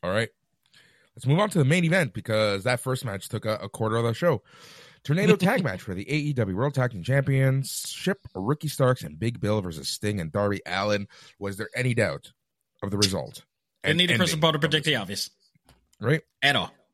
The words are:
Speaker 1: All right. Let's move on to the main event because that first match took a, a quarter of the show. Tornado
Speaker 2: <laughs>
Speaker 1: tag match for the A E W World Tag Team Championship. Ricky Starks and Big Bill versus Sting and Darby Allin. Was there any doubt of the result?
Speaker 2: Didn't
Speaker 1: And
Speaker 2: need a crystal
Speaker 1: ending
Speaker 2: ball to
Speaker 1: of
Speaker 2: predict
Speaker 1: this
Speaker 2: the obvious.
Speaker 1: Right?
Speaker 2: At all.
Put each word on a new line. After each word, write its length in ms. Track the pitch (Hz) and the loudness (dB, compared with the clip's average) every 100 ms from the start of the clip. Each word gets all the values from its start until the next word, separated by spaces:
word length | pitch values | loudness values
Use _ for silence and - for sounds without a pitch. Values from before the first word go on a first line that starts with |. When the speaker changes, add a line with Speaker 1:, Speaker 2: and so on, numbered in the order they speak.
Speaker 1:
All 80 | 87 | -2
right. 180 | 101 117 _ _ _ _ _ _ _ _ - | -2 -2 _ _ _ _ _ _ _ _ -8
Let's 100 | 123 | 0
move 140 | 156 | 2
on 100 | 208 | 2
to 80 | 185 | 2
the 80 | 131 | 4
main 180 | 175 | 4
event 300 | 170 185 147 | 4 2 0
because 500 | - - 107 107 101 | -4 -2 0 2 0
that 160 | 101 123 | 0 -2
first 240 | - 131 123 | -2 -4 -4
match 220 | 98 - | -8 -8
took 160 | 107 110 | -6 -4
a, 100 | 110 | -4
a 140 | 101 | -6
quarter 280 | - 110 113 | -4 0 2
of 60 | 117 | 0
the 80 | |
show. 280 | 113 175 123 _ - - - - - | 0 0 0 _ -20 -20 -20 -20 -20
Tornado 320 | - 156 208 208 | -2 2 6 6
Speaker 2:
<laughs> 20 | |
Speaker 1:
tag 260 | 180 247 | 4 2
match 180 | 160 92 | -2 -6
for 120 | - | -8
the 160 | 90 - | -8 -4
A 60 | 151 | -2
E 180 | 147 | -2
W 220 | 131 101 92 | 0 0 0
World 180 | 139 | 0
Tag 180 | 139 123 | 0 -2
Team 120 | 107 | -2
Championship. 1160 | 85 135 135 135 135 135 135 - - - - 202 - 92 | 0 0 2 4 4 2 -2 -8 -10 -6 -4 -4 -6 -6
Ricky 320 | 98 151 151 | -2 -2 -4
Starks 360 | - 131 127 | 2 2 2
and 160 | - 76 | -4 -4
Big 200 | 110 117 | -4 -2
Bill 220 | 101 107 | 0 0
versus 280 | 90 80 67 | -2 -8 -8
Sting 300 | - 107 104 | -4 -4 -2
and 100 | 82 | -2
Darby 300 | 101 101 98 - | 0 0 -2 -4
Allin. 420 | 92 104 104 101 - - _ | -2 0 -2 -4 -14 -20 _
Was 180 | 98 95 | -10 -8
there 120 | 110 - | -8 -2
any 180 | 127 | 0
doubt 380 | 117 101 71 - _ _ _ _ _ | 2 0 -2 -12 _ _ _ _ _
of 80 | 101 | -6
the 60 | 98 | 0
result? 460 | 101 95 65 - _ _ _ _ | 0 0 -6 -12 _ _ _ _
Speaker 2:
Didn't 80 | - | 0
Speaker 1:
And 60 | 156 | 2
Speaker 2:
need 140 | 180 | 2
a 60 | - | 4
crystal 180 | 175 165 | 2 2
Speaker 1:
ending 60 | |
Speaker 2:
ball 100 | 165 | 2
to 40 | 156 | 2
Speaker 1:
of 40 | |
Speaker 2:
predict 240 | 147 156 151 | 2 0 0
Speaker 1:
this 80 | |
Speaker 2:
the 60 | 131 | -2
obvious. 280 | 95 101 - _ _ _ _ _ _ _ | -2 -6 -8 _ _ _ _ _ _ _
Speaker 1:
Right? 200 | 113 156 - _ | 0 0 -2 _
Speaker 2:
At 140 | 139 131 | 2 2
all. 160 | 90 _ _ | -2 _ _